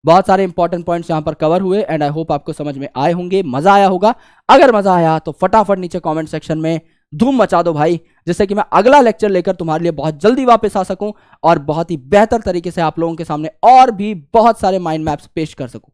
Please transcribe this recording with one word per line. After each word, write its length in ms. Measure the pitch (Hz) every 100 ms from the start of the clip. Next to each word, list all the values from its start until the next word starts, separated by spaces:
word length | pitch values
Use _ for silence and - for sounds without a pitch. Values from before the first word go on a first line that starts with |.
| 151
बहुत 220 | 175 196
सारे 160 | 190
इंपॉर्टेंट 420 | 190 175 170 175 170
पॉइंट्स 240 | 170 170
यहाँ 120 | 160
पर 120 | 156
कवर 280 | 151 156 175
हुए 220 | 190 196 202
and 180 | 156
I 60 | 143
hope 200 | 151 160
आपको 220 | 147 -
समझ 240 | 147 147 135
में 100 | 139 127
आए 140 | 151
होंगे, 300 | 175 180 190
मजा 300 | 180 127 175
आया 140 | 202 196
होगा। 260 | 185 208 247 _ _ -
अगर 260 | 262 277 214
मजा 180 | 196
आया 240 | 180 165 160
तो 120 | 160
फटाफट 480 | 139 185 220 202 196
नीचे 200 | 180 180
कमेंट 300 | 165 156 156
सेक्शन 280 | 156 - 156
में 220 | 160 160 _ _ _
धूम 220 | 151 240 262
मचा 260 | 190 175
दो 120 | 175
भाई, 260 | 151 156 170 _ _ -
जिससे 180 | 175 196
कि 80 | 208
मैं 80 | -
अगला 260 | 175 208 285
लेक्चर 280 | 240 214 208
लेकर 260 | 185 175 180
तुम्हारे 280 | 165 160
लिए 80 | 170
बहुत 260 | 156 151 147
जल्दी 240 | 208 262 254
वापस 320 | 220 208 202
आ 60 |
सकूं 280 | 185 190 208 - _ _
और 160 | 156 165
बहुत 300 | 143 151 170
ही 60 | 160
बेहतर 440 | 127 202 220 233
तरीके 300 | 214 175 175
से 100 | 175
आप 180 | 160 156
लोगों 160 | 165 165
के 100 | 165
सामने 260 | 151 156 _ 220
और 260 | 254 254
भी 220 | 196 208 190 143
बहुत 260 | 226 233 214
सारे 200 | 196 190
माइंड 260 | 170 160 156
मैप्स 220 | 147 - -
पेश 180 | 156
कर 140 | - 127
सकूं। 240 | 110 _